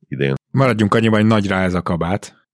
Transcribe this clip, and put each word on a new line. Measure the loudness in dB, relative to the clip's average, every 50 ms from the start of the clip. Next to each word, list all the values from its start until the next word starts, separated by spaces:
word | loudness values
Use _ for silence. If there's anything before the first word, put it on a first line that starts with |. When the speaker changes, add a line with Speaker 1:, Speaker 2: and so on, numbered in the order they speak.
| _ -12
Speaker 1:
idén. | -8 -4 -4 -4 -4 -6 _ _
Speaker 2:
Maradjunk | -2 0 0 2 2 2 2 2 2
annyiban, | 2 2 2 2 2
hogy | 2 2
nagy | 2 2 0 0
rá | -2 -2 0
ez | -2 -2
a | -2
kabát, | -4 -4 -4 -4 -2 -2 -4 -4 -6 -10 -20 _ _ _